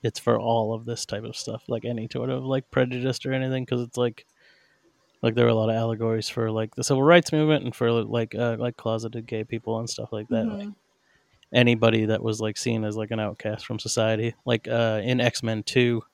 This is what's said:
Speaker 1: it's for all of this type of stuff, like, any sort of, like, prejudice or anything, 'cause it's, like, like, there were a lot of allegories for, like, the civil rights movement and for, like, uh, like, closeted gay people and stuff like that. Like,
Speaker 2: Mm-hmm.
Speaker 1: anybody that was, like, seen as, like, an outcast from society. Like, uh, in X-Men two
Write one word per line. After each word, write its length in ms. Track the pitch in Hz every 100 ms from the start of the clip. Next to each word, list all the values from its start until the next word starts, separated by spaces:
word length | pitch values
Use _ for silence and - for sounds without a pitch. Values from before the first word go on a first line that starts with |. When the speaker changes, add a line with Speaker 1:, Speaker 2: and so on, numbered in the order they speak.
Speaker 1:
it's 160 | 117 -
for 180 | - 113
all 360 | 113 117 110
of 100 | 113
this 220 | 117 117 -
type 180 | 104
of 100 | 113
stuff, 300 | - - 113 -
like, 180 | 117 113
any 200 | 117 113
sort 160 | 131 123
of, 160 | 131
like, 260 | 131 135 -
prejudice 540 | - 127 123 131 123
or 80 | 135
anything, 320 | 131 131 131
'cause 160 | 127 123
it's, 160 | 120 123
like, 300 | 123 113 - _ _ _ _ _ _ _ _ _
like, 120 | 117
there 120 | 113 120
were 40 |
a 40 |
lot 160 | 113 110
of 60 | 113
allegories 520 | 117 110 113 113 -
for, 220 | - 113
like, 240 | 110 110
the 100 | -
civil 180 | - 135
rights 300 | 143 175 -
movement 320 | 156 151 156
and 100 | 127
for, 160 | - 120 117
like, 320 | 104 117 113
uh, 220 | 104 120 110
like, 180 | 120 120
closeted 500 | 117 113 113 117 110
gay 160 | 110
people 360 | 110 113 110 113
and 100 | 117
stuff 240 | - 110
like 160 | 107 107
that. 180 | 113 110
Like, 120 | 202 208
Speaker 2:
Mm-hmm. 20 | 202 _ _ _ _ _ _ _
Speaker 1:
anybody 500 | 123 120 117 113 110 107
that 160 | 110
was, 200 | 113 110
like, 160 | 110 104
seen 260 | - 113
as, 100 | 107 107
like, 140 | 107
an 100 | 113
outcast 440 | 104 101 110 107
from 140 | - 110
society. 560 | - - 110 110 113 -
Like, 240 | - 117 117
uh, 320 | 117 117 110
in 180 | 117 127
X-Men 400 | 120 - 113 110
two 420 | - 131 120 117 -